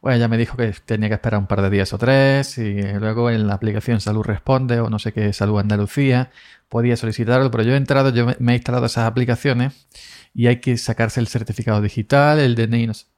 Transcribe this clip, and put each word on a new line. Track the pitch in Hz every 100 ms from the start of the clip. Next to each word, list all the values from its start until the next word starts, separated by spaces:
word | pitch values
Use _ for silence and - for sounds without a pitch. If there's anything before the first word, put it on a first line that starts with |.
Bueno, | - 123
ella | 117
me | 113
dijo | 117 123
que | 117 101 -
tenía | 110 107
que | 107
esperar | 117 107
un | 98
par | 98
de | 98
días | 101 95
o | 98
tres | 120 135 139 139 139 -
y | 110 101 98 101
luego | 110 110 120
en | 113 107
la | 101
aplicación | 113 104 - 113
Salud | 98 107
Responde | 107 104 - 135 127 120
o | 113
no | 107
sé | 110
qué, | 107 104
Salud | 101 104 104
Andalucía, | 101 104 104 - 139 127 127 - - - _
podía | 120 120 117
solicitarlo, | 113 110 113 127 135
pero | 117
yo | 113
he | 139
entrado, | 135 135 135
yo | 120 120
me, | 127
me | 120
he | 123
instalado | - 123 123
esas | - 113
aplicaciones | 117 123 123 143 120 127 - _ - - - - -
y | 117
hay | 123
que | - 120
sacarse | - 113 117 -
el | 117
certificado | - 110 104 117 107
digital, | 104 - 104 143 143 151
el | 135
D | 117
N | 113 117
I, | 117
no |
sé. | 107 -